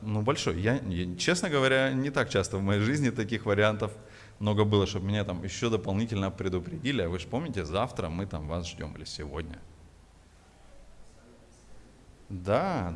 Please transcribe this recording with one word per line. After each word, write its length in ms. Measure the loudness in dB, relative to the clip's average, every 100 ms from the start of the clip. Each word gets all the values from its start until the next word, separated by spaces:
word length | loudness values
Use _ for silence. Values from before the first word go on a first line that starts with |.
ну, 200 | -4 0
большое. 380 | 2 2 0 0
Я, 160 | 2 2
я, 380 | 0 -2 -2 0
честно 320 | 0 2 2
говоря, 420 | 4 4 4 4
не 180 | 0 0
так 200 | 0 2
часто 280 | 2 0 0
в 40 |
моей 160 | 2 2
жизни 320 | 2 2 0
таких 340 | 0 -2 -2 2
вариантов 460 | 4 4 4 -2 -6 -16 -20 -20 -4
много 240 | 0 4
было, 240 | 6 6 4
чтобы 200 | 0 -2
меня 180 | 0 0
там 180 | -4
ещё 260 | -6 -2 0
дополнительно 600 | 2 0 0 0 0 -2
предупредили. 720 | -2 -2 -2 -4 -4 -2 0
А 60 | -2
вы 100 | -2
ж 80 | -4
помните, 380 | -4 -4 -4 -2
завтра 440 | -2 -2 -4 -4
мы 160 | -4 -6
там 220 | -6 -4
вас 180 | -4 -6
ждём 280 | -8 -10 -10
или 100 | -12
сегодня. 540 | -10 -8 -8 -8 -12 -16 -20 -20 -20 -20 -20 -20 -20 -20 -20 -20 -20 -20 -20 -20 -20 -20 -20 -20 -20 -20 -20 -20 -20 -20 -20 -12
Да, 640 | -8 0 2 2 0 -2